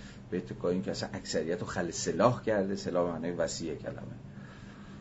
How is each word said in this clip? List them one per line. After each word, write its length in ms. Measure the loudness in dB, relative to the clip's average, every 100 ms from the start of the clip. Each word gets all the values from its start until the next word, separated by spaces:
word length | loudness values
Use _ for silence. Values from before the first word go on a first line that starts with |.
| -14 -14 -4
به 60 | -2
اتکای 380 | -2 -2 2
اینکه 160 | 2 2
اصلاً 180 | -2 -4
اکثریت 480 | -6 0 0 2 0
رو 60 | 0
خل 240 | -2 -2
سلاح 520 | 0 0 6 6 6
کرده، 340 | 2 4 2 0
سلاح 300 | 2 4 4
به 60 |
معنای 200 | 2 -2
وسیع 420 | 2 0 0 -4
کلمه، 440 | -4 -4 -6 -8 -10 -12 -12 -14 -14 -14 -14 -14 -12